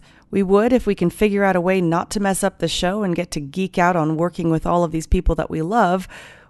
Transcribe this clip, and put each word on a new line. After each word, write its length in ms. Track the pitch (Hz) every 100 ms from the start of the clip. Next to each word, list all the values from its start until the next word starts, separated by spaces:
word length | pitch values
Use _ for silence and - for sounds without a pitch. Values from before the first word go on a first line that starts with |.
| - - -
We 120 | 196
would, 300 | 190 202 233
if 120 | 254 202
we 100 | 196
can 140 | 175
figure 340 | - 214 202
out 120 | 196 180
a 40 |
way 200 | 175 190
not 300 | 170 170 -
to 100 | 214
mess 220 | 196 185
up 160 | 196 -
the 100 | 165
show 360 | - 180 208
and 100 | 196
get 160 | 170 175
to 100 | 156
geek 380 | 139 185 190 -
out 160 | 175
on 220 | 180 156 156
working 340 | 175 175 165
with 160 | 160 170
all 160 | 175
of 80 | 170
these 160 | 165 -
people 300 | 185 - 160
that 120 | -
we 140 | 160
love, 460 | 160 233 180 185 185 - - -